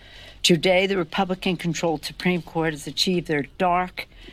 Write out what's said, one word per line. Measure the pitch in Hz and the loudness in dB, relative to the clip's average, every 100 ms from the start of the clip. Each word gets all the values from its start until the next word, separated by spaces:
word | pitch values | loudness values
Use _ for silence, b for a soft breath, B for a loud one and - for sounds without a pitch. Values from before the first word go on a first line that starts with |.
| B B B B | B B B B
Today, | - 165 185 185 196 | 2 4 4 4 4
the | 196 | 0
Republican-controlled | 160 - 180 185 190 165 175 151 170 151 | -2 -2 -2 -2 -2 -2 -2 -2 -2 -2
Supreme | - - 180 180 | -6 -4 -2 -2
Court | - 165 160 | -2 -2 -2
has | 147 151 | -4 -6
achieved | - 190 180 165 | -2 0 0 0
their | 147 131 - | -2 -2 0
dark, | 185 175 180 - - B B | 2 2 0 -6 -14 B B